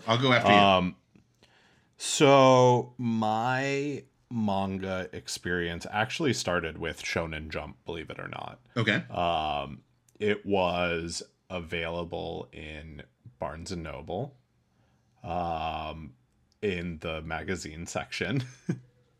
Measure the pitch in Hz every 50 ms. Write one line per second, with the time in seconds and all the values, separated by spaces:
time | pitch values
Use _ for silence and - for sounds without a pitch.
0 | - - 113 120 135 131 123 117 104 101 101 104 101 98 95 92 90 90 - -
1 | _ _ _ - _ _ _ _ _ _ _ _ _ _ _ _ _ _ _ -
2 | - - - - 156 139 139 135 131 131 131 127 127 123 123 120 113 - - -
3 | 123 117 113 113 110 107 110 110 113 127 131 131 135 139 139 139 143 147 139 -
4 | - _ _ _ _ _ 120 117 107 104 98 98 98 95 95 95 92 95 95 92
5 | 90 - - - - - - - - 87 90 87 85 85 85 85 - - - 104
6 | 110 120 - - 170 135 110 - - 92 87 87 82 80 80 82 82 80 76 -
7 | - - - 92 85 80 78 78 78 78 78 80 76 73 67 - _ - 85 82
8 | 76 71 - - 50 - - - - 50 - - _ _ _ 120 110 107 104 170
9 | 170 - - - 87 85 85 78 78 78 73 71 69 71 69 65 - _ _ _
10 | _ _ _ - 104 104 104 104 - 98 98 95 90 87 87 87 87 87 85 82
11 | 82 85 80 - - - _ _ _ - 92 90 85 80 85 85 82 82 85 85
12 | 87 85 - 85 85 85 82 85 - - - - 78 78 78 76 78 80 73 71
13 | 73 - _ _ _ - - _ - 71 73 80 87 - 95 87 80 78 69 65
14 | 76 80 85 98 135 139 - _ _ _ _ _ _ _ _ _ _ _ _ _
15 | _ _ _ _ - 87 85 90 87 85 82 80 78 80 78 78 78 78 78 80
16 | 78 - - _ _ _ _ _ _ _ _ _ - 104 90 85 87 87 82 78
17 | - 85 80 80 78 80 80 78 80 87 95 82 80 80 78 80 85 - - -
18 | 71 - - - - 87 123 139 123 123 - - _ - 175 - - _ _ _
19 | _ _ _ _